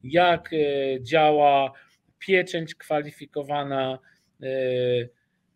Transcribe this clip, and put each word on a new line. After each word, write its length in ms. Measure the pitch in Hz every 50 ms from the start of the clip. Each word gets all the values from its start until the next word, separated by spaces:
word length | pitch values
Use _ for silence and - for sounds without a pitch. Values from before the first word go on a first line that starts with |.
| -
jak, 500 | 127 143 175 180 175 170 170 170 - 165
e, 40 | 156 147 143 143 139 135 135 135 131
działa 720 | 123 117 160 160 156 151 151 147 147 143 139 139 135 131 - - - _ _ _ _ _ _ -
pieczęć 560 | - - 190 180 175 180 - 170 165 156 -
kwalifikowana. 1200 | - - - 156 151 147 151 - - 147 - - 151 143 139 147 147 143 139 139 135 131 131 131 131 _ _ _ _ _ _ _ _
E, 60 | 135 135 131 131 131 127 127 127 127 123 123 123 120 120 _ _ _ _ _ _ _ _ _